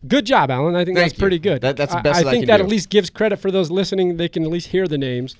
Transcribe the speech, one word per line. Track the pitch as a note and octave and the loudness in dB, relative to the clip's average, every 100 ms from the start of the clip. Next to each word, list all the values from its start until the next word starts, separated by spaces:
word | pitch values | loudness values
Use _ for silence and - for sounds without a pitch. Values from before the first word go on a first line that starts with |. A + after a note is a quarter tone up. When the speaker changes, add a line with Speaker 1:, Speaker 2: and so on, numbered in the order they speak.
| C3 | 0
Speaker 1:
Good | A#3+ A3 | -2 2
job, | B3+ C#3 | 2 2
Alan. | B2+ D3+ F3 | 0 0 0
I | |
think | F3+ F3+ | 0 2
Speaker 2:
Thank | E3+ | 0
Speaker 1:
that's | - | 2
Speaker 2:
you. | |
Speaker 1:
pretty | G3 F3+ | -2 0
good. | F3+ C#3+ | -2 0
Speaker 2:
That, | E3 C#3+ | -2 -2
that's | C#3+ | -2
the | F3 | 0
Speaker 1:
I, | |
Speaker 2:
best | - F3 | 2 2
Speaker 1:
I | |
Speaker 2:
that | E3+ | 2
I | |
Speaker 1:
think | B3 | 2
Speaker 2:
can | A#3+ | 4
Speaker 1:
that | G#3 | 4
Speaker 2:
do. | |
Speaker 1:
at | F#3+ | 4
least | G#3+ - | -2 0
gives | G#3 F3 | 0 0
credit | - G#3+ G3+ | -2 -2 0
for | G3 | -2
those | F#3+ E3+ | 0 0
listening. | F3+ F#3+ F#3+ F3+ E3+ | -2 -2 0 0 0
They | E3+ | -4
can | F3 | -2
at | D#3+ | -2
least | F3 - | -4 -2
hear | F3+ F#3+ | -2 -2
the | D3 | -2
names. | C3+ B2 B2+ - | -4 -4 -6 -12